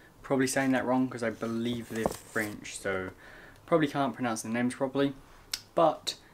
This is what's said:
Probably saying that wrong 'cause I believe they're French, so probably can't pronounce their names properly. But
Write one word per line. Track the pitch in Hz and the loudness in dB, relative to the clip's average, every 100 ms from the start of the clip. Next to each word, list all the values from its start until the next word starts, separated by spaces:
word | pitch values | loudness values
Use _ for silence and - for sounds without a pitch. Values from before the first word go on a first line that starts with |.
| - - | -20 -12
Probably | - 135 131 | 0 2 2
saying | 139 135 | 2 2
that | 127 120 | 2 4
wrong | 131 127 | 2 2
'cause | 123 | 0
I | 117 | -4
believe | 107 113 113 117 117 113 | -2 -4 -2 -2 -2 -4
they're | 113 110 | -2 -2
French, | - - 113 104 - - - | -2 -6 -4 -4 -6 -12 -6
so | 101 95 92 - - - - - - | -4 -2 -4 -10 -18 -20 -20 -20 0
probably | 170 143 | 2 2
can't | 143 131 | 0 -2
pronounce | - 120 110 | 0 -2 -2
their | 110 | -2
names | 117 123 - | 0 0 0
properly. | 135 139 139 - - - - - - | -2 2 0 -2 -16 -20 -10 -10 -2
But | - 160 - - - - | 4 4 2 -4 -8 -12